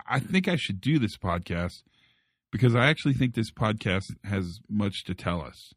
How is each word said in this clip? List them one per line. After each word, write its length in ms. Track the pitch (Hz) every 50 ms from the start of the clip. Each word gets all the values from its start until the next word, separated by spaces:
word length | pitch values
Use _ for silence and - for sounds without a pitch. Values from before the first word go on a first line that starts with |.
| -
I 120 | - 120 127
think 260 | 120 107 175 190 185
I 80 | 185 175
should 240 | 151 - - 98 95
do 180 | - 127 160
this 200 | 151 117 101 -
podcast 680 | - - 92 85 87 87 - 90 85 87 87 - - - _ _ _ _ _ _ _ _ _ _ _ _ _ -
because 200 | 110 127 123 117
I 120 | 120 120
actually 300 | 143 156 - - 151 135
think 200 | 123 131 123 117
this 160 | 117 113 -
podcast 540 | - - 113 107 110 110 - 104 92 95 95 - - - -
has 380 | 101 101 98 92 87 85 - - -
much 340 | 104 104 104 98 - - -
to 60 | - 90
tell 280 | - - 90 87 85
us. 320 | 73 60 - - - - -